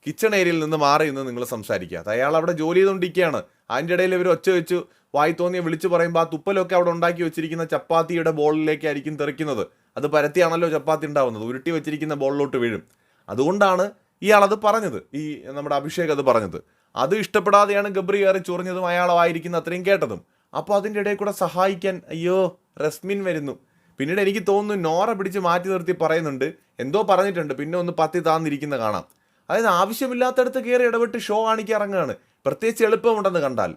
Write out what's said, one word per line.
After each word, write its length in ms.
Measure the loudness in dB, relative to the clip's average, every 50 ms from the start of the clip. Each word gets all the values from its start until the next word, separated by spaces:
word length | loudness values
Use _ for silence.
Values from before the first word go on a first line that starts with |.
| _
"കിച്ചൺ 280 | -10 -8 -2 0 2 2
ഏരിയയിൽ 260 | 2 2 2 0 0
നിന്ന് 160 | -2 -2 0
മാറി 300 | 2 4 4 6 4 4
നിന്ന് 220 | 0 -2 -4 -6 -6
നിങ്ങൾ 160 | -6 -6 -6
സംസാരിക്കുക." 540 | -6 -6 -10 -4 -4 -4 -4 -4 -6 -10 -8
അത് 120 | -4 -4
അയാൾ 260 | -2 0 0 2 2
അവിടെ 160 | 2 2 0 -2
ജോലി 260 | -2 -2 0 2 4
ചെയ്തുകൊണ്ടിരിക്കുകയാണ്. 640 | 4 4 2 0 -4 -4 0 0 0 2 0 -2 -6 _ _ _ _ _
അതിൻ്റെ 240 | -4 -4 -2 0 0
ഇടയിൽ 200 | 2 2 2 2
ഇവർ 140 | 2 2 2
ഒച്ച 220 | 2 2 2 2
വെച്ച് 300 | 2 2 2 0 -4 -4 -4 _ _ _ _ _ 0
വായി 180 | 2 2 2 2
തോന്നിയ 280 | 0 -2 -2 -2 -2
വിളിച്ച് 280 | -2 -4 -4 -2 -2 0
പറയുമ്പോൾ 320 | 2 2 2 2 2 0
ആ 40 | 0
തുപ്പലൊക്കെ 500 | 0 -2 -6 -2 0 0 0 0 2 2
അവിടെ 160 | 2 4 2
ഉണ്ടാക്കി 320 | 2 2 0 0 0 0 -4
വെച്ചിരിക്കുന്ന 420 | -4 -2 -4 -6 -6 -4 -6 -4
ചപ്പാത്തിയുടെ 680 | -2 -4 -4 -2 _ 2 2 2 2 -2 0 0 0
ബോളിലേക്കായിരിക്കും 840 | 0 2 2 2 2 2 2 0 0 0 -2 -4 -4 -4 -6 -8 -6
തെറിക്കുന്നത്. 500 | -4 -4 -4 -4 -4 -4 -4 -2 -4 -4 -6 _ _ _ _ _
അത് 100 | -6 -4
പരത്തിയാണല്ലോ 640 | 0 2 2 2 2 4 4 4 4 4 2 0 0
ചപ്പാത്തി 380 | 0 -2 0 0 0 0 -2
ഉണ്ടാവുന്നത്, 360 | -2 0 2 2 2 0 -4 -6
ഉരുട്ടി 280 | -6 -8 -6 -4 -4
വെച്ചിരിക്കുന്ന 440 | -4 -4 -4 -4 -6 -6 -4 -4 -4
ബോളിലോട്ട് 420 | -2 -2 -2 0 0 -2 0 0
വീഴും. 260 | 0 0 0 -2 -4 -8 _ _ _ _ _ _ _ _ -10
അതുകൊണ്ടാണ് 600 | -2 0 0 0 2 2 2 2 2 2 0 -2 -4 _ _ _ _ _ 2
ഇയാളത് 380 | 6 6 8 8 6 2 2
പറഞ്ഞത്, 420 | 2 2 2 2 0 -4 -6 -8 -12 _ -10
ഈ 280 | -10 -8 -8 -10 -12 -14
നമ്മുടെ 300 | -14 -12 -10 -6 -2 -2
അഭിഷേക് 360 | -2 -2 -4 -4 -4 -2 0
അത് 120 | 0 2 4
പറഞ്ഞത്. 400 | 4 4 4 2 -2 -8 -10 -14 _ _ _ _ _ _
അത് 180 | -2 0 0 0
ഇഷ്ടപ്പെടാതെയാണ് 760 | -2 -2 0 0 0 2 6 6 6 6 6 2 -2 -2 -2
ഗബ്രി 300 | -4 -4 -2 -2 0 2
കയറി 200 | 2 2 2 2
ചൊറിഞ്ഞതും 480 | 0 -4 -6 -6 -4 -6 -6 -4 -2
അയാളായിരിക്കുന്ന 720 | -2 0 0 2 4 4 4 4 4 2 -2 -6 -4 -4
അത്രയും 300 | -4 -4 -4 -6 -4 2
കേട്ടതും. 380 | 2 2 2 2 -4 -6 -10 -12 _ _ _ _ _ -8
അപ്പോൾ 180 | -8 -4 0 0
അതിൻ്റെ 260 | 0 0 -2 -4 -4
ഇടയിൽ 160 | -2 -2 -2
കൂടെ 160 | -2 -4 -6 -2
സഹായിക്കാൻ, 680 | -2 -4 -2 0 0 0 0 0 -2 -4 -4 -4 -4 -8 -10
അയ്യോ, 520 | -10 -4 -2 0 2 2 2 0 -2 _ _ _ _ -4
റസ്മിൻ 440 | -4 -4 -4 -4 -8 -6 -6 -4 -2
വരുന്നു. 340 | -4 -4 -4 -6 -8 -10 -12 _ _ _ _ _ _ _ _
പിന്നീട് 220 | -4 -4 0 0
എനിക്ക് 220 | 0 0 0 0 0 2
തോന്നുന്നു 400 | 2 2 2 0 -4 -2 0 0
നോറ 240 | 2 2 2 0 0
പിടിച്ച് 260 | -2 -4 -6 -4 -2
മാറ്റി 300 | 0 0 0 0 0 -2
നിർത്തി 240 | -4 -2 -2 -2 -2
പറയുന്നുണ്ട്, 600 | 0 0 2 2 0 0 -2 -2 -2 -4 -4 -4 _ _ _ _ -8
എന്തോ 240 | -8 -2 0 0 2
പറഞ്ഞിട്ടുണ്ട്, 520 | 4 4 4 4 0 0 -4 -4 -4 -6
പിന്നെ 240 | -6 -6 -4 -4 -4
ഒന്ന് 140 | -2 -2 0 -2
പത്തി 220 | -2 0 0 -2
താന്നിരിക്കുന്ന 580 | 0 2 2 2 0 -2 -4 -4 -4 -6 -4 -2
കാണാം. 260 | -2 -2 -2 -4 -6 _ _ _ _ _ _ _ _ _
അതായത് 160 | -2 0 2
ആവശ്യമില്ലാത്തടത്ത് 1000 | 2 4 2 2 0 0 -4 -4 -4 -2 0 0 0 2 2 0 0 0 -4 -2
കയറി 180 | 0 2 2 2
ഇടപെട്ട് 360 | 2 2 0 -2 -2 -2 -8
ഷോ 260 | -4 -2 -2 0 2
കാണിക്കാൻ 340 | 0 0 -2 0 -2 0 0
ഇറങ്ങുകയാണ്, 360 | 0 0 0 -2 -2 -2 -4 -10 _ _ _ _ _
പ്രത്യേകിച്ച് 380 | -4 -4 0 -2 -2 0 2 2
എളുപ്പമുണ്ടെന്ന് 560 | 2 2 2 2 2 2 2 0 0 0 0
കണ്ടാൽ. 340 | 0 0 0 0 -2 -2 -4